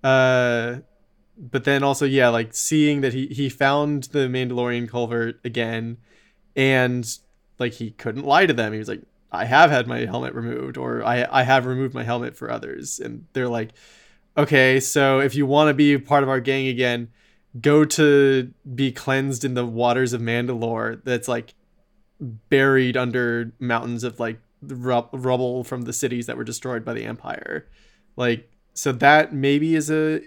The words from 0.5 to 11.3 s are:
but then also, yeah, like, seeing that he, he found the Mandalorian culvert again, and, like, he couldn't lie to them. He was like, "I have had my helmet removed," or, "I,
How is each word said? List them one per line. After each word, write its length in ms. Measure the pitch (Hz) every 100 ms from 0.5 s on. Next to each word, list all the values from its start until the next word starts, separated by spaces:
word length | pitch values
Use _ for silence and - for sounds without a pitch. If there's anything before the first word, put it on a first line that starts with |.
| 120 117 123 - _ _ _ _ _
but 260 | 139 135
then 180 | 120 139
also, 220 | 139 139
yeah, 240 | 139 135 123
like, 240 | 117 113
seeing 460 | - - 156 151 143
that 140 | 135
he, 120 | 123 135
he 200 | 117 139
found 560 | - 139 143 147 147
the 160 | 131 147 131
Mandalorian 580 | 127 123 123 123 120 120
culvert 520 | 120 117 117 117 -
again, 520 | 127 117 113 113 117 117 _ _ _ _ _
and, 640 | - 135 131 127 123 113 - _ _ _ _
like, 140 | 123
he 180 | 117 113
couldn't 320 | - 165 135 139
lie 180 | 147 190
to 60 |
them. 200 | 123 110
He 60 | 107
was 100 | 107
like, 140 | 104 - _ _
"I 120 | -
have 260 | 113 131 165
had 160 | 143 120
my 140 | 120
helmet 340 | 113 117 127
removed," 420 | 120 117 120 135 131
or, 240 | 127 120
"I, 220 | 110 123 123